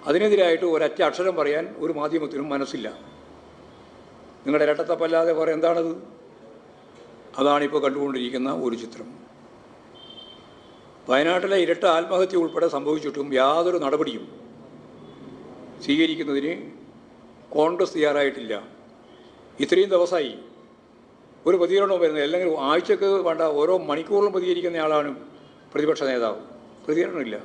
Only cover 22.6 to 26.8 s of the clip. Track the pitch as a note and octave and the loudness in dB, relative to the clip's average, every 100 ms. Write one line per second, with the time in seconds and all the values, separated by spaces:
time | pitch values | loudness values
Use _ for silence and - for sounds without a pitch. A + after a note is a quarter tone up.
22.6 | C3+ D#3+ E3+ G3 G3 G3 F3 D#3+ D#3+ D3 | 2 0 2 2 2 2 0 0 0 2
23.6 | D#3+ F#3 D#3 D3 E3 G3+ G3+ F#3+ F3+ F3 | 2 2 0 -4 0 2 2 0 0 0
24.6 | F3 E3+ D#3 D3+ D3 B2+ - - - - | -2 -2 0 2 0 -6 -14 -20 -20 -20
25.6 | - - D3+ D#3+ C#3 B2+ A2+ F#2+ - - | -8 -2 0 0 0 0 -2 -4 -12 -20
26.6 | - - | -20 -14